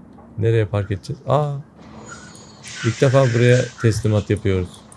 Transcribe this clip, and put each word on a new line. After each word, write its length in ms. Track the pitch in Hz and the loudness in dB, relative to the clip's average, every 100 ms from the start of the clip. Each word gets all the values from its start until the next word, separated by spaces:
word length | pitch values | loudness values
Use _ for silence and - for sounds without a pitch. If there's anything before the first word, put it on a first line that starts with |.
| - - - - | -20 -20 -14 -4
Nereye 280 | 110 113 104 | 0 2 0
park 260 | 104 98 | -2 -2
edeceğiz? 300 | 98 - - - | -6 -8 -10 -2
Aa! 280 | 135 147 143 - - - - - - - - - - - - 117 | -2 -2 -6 -12 -20 -20 -20 -20 -20 -20 -20 -20 -20 -18 -6 -4
İlk 160 | - | 0
defa 220 | 139 135 131 117 | 2 4 2 4
buraya 220 | 123 123 123 - | 4 4 2 -2
teslimat 480 | 117 104 110 104 - | -2 0 0 0 0
yapıyoruz. 520 | 101 98 95 90 - - | -2 0 -2 -4 -10 -20